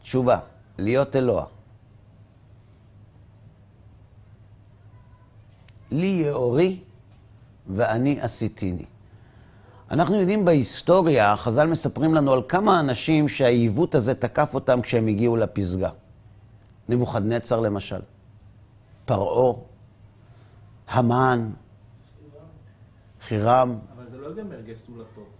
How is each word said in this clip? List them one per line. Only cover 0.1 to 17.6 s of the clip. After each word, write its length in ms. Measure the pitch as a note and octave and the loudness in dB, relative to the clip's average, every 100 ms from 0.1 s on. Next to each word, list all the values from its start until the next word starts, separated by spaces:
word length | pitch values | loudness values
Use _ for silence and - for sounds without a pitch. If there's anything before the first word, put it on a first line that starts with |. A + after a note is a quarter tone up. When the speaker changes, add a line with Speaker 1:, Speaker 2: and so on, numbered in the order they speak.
| B2+ B2+ G2+ - - - - | 0 2 0 -2 -20 -20 -6
Speaker 1:
להיות 380 | G2+ B2+ C#3 C3+ | -2 0 0 0
אלוה. 300 | B2+ F#2 - - - - - - - - - - - - - - - - - - - - - - - - - - - - - - - - - - - - - - - - - - - - - | 0 0 -4 -16 -20 -20 -20 -20 -20 -20 -20 -20 -20 -20 -20 -20 -20 -20 -20 -20 -20 -20 -20 -20 -20 -20 -20 -20 -20 -20 -20 -20 -20 -20 -20 -20 -20 -20 -20 -20 -20 -20 -20 -20 -20 -20 -6
"לי 160 | C3 F#3+ | -2 0
יאורי 720 | F#3 D3 C3 B2 B2+ F#3 F#3 - - - - - - - - - | 0 0 0 0 2 2 0 -14 -20 -20 -20 -20 -20 -20 -20 -8
ואני 540 | F#2+ G2 A2 C3+ C3 | -2 0 0 0 -2
עשיתיני". 640 | A2+ - A2 - F#2+ F2 - - - - - - - - - - - | -4 -6 -8 -4 -6 -6 -10 -20 -20 -20 -20 -20 -20 -20 -20 -20 -6
אנחנו 240 | C#3 E3+ G#3 | -2 0 2
יודעים 300 | F3+ G#3+ F3 | 2 2 4
בהיסטוריה, 920 | D#3 A#2 - - F#3 E3+ C3+ G2+ G#2 | 2 2 -6 2 4 4 4 4 2
חז"ל 300 | A#2+ A2+ D#3 | 0 2 2
מספרים 480 | D#3+ - - D#3 D#3+ | 0 -4 -2 2 2
לנו 180 | C#3 | 4
על 80 | C3 B2+ | 2 2
כמה 320 | F3+ G#3 F#3 | 0 2 2
אנשים 480 | C#3+ A#2+ - D#3+ D3 | 0 -2 0 2 2
שהעיוות 680 | - B2+ A#2+ A#2 G#2 F3 D3 | 2 2 4 2 0 0 0
הזה 200 | A2+ B2 | 0 -2
תקף 380 | A#2 - D3+ | -2 -2 -2
אותם 280 | C3 - B2+ | -2 0 0
כשהם 260 | A2+ A#2+ A2 | 2 0 0
הגיעו 280 | G2+ A#2+ A#2 | 2 2 2
לפסגה. 540 | G#2 - F#2 F#2 F#2 - - - - - - - - - - | -2 -2 -4 -2 -4 -8 -20 -20 -20 -20 -20 -20 -20 -20 -4
נבוכדנצר 680 | B2 A#2+ A2+ G#2 A#2 - | -2 0 -2 -2 -2 -2
למשל, 400 | A2+ | 0